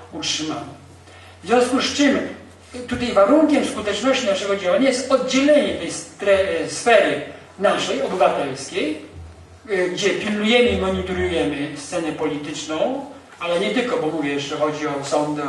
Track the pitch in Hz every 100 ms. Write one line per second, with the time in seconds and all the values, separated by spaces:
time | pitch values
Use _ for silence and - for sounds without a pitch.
0 | - 156 143 - 156 147 - - - -
1 | - - - - 170 247 247 262 - -
2 | 285 - - - - - - 247 - 240
3 | 240 - 202 311 302 262 208 220 202 190
4 | 262 247 214 190 196 196 180 202 269 247
5 | - 262 - 262 285 285 190 - - -
6 | - - 202 190 - 165 143 - 240 214
7 | 143 143 - - - - 196 - - 262
8 | 233 180 143 - 139 131 - 185 302 302
9 | - - - - - - 220 185 180 180
10 | 196 - 208 208 214 247 240 190 190 190
11 | 180 180 180 165 143 139 143 - - 180
12 | 156 139 151 143 151 147 - 156 233 285
13 | - - - - 175 175 208 247 - 156
14 | 156 156 143 139 139 151 151 147 147 139
15 | 135 151 151 147